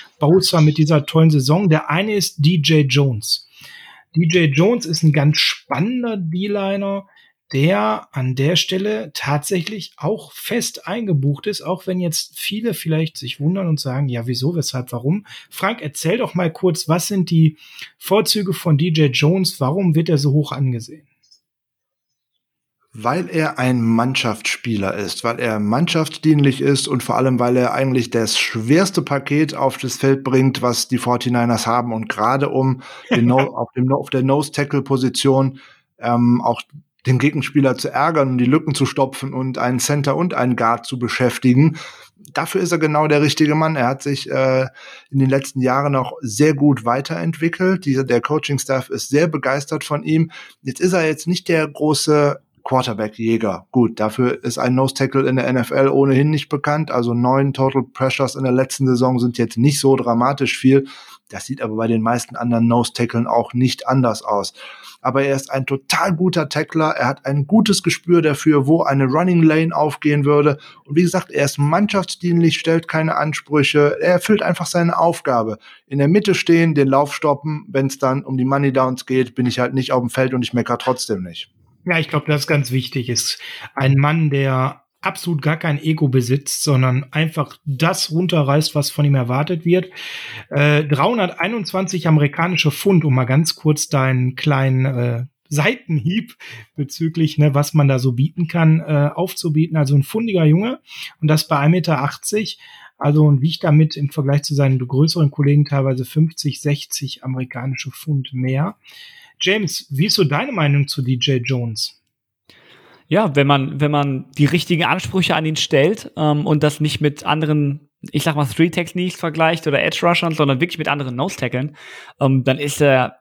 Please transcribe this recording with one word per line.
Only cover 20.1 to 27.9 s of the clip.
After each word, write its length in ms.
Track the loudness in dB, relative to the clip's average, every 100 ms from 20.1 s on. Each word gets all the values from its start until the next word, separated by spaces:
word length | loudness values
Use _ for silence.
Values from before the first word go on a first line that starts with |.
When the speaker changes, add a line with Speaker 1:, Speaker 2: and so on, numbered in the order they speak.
Speaker 1:
er 80 | 0
so 140 | 2
hoch 200 | 2 0
angesehen? 540 | -2 -2 -2 -8 -18 _ _ _ _ _ _ _ _ _ _ _ _ _ _ _ _ _ _ _
Speaker 2:
Weil 360 | -6 -2 -2 -2
er 300 | -2 -2 0
ein 220 | 0 2
Mannschaftsspieler 1120 | 2 2 2 0 -2 -4 -6 -6 -4 -2 -2
ist, 280 | -4 -6 -4
weil 160 | -4 -2
er 220 | -2 -2
mannschaftsdienlich 1000 | 0 0 0 0 -2 -2 2 4 2 2
ist 280 | 0 0 -2
und 160 | -4
vor 120 | -2 0
allem, 220 | 2 2
weil 180 | 2 2
er 160 | 0
eigentlich 380 | 0 0